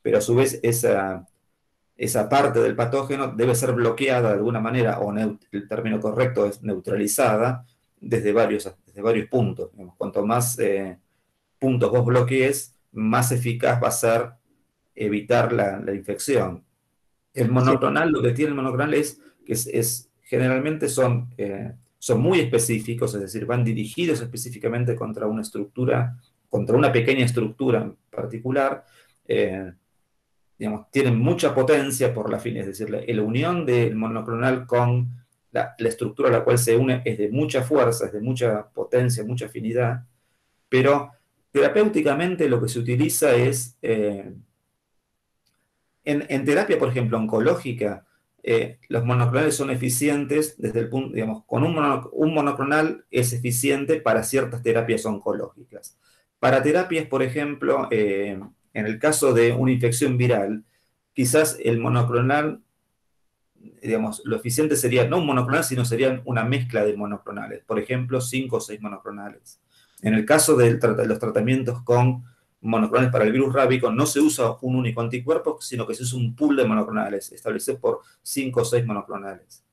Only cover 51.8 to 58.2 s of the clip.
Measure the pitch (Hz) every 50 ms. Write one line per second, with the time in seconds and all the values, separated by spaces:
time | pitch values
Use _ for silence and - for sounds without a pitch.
51.8 | 147 143 135 131 123 - - - 156 156 160 151 143 143 - - 135 139 147 156
52.8 | 156 160 - - - _ - 127 120 120 120 120 123 123 120 - - 139 139 139
53.8 | 139 139 160 151 - 117 110 113 - - - 135 127 - - - - 120 113 117
54.8 | 110 - 113 107 - 113 104 98 - 110 101 98 90 82 _ - - _ - 101
55.8 | - - _ _ _ _ _ _ _ _ _ _ - 127 131 135 131 151 151 175
56.8 | 185 180 170 160 156 - 131 135 131 131 123 147 147 147 147 - 139 139 135 139
57.8 | 135 - 120 110 107 101 98 98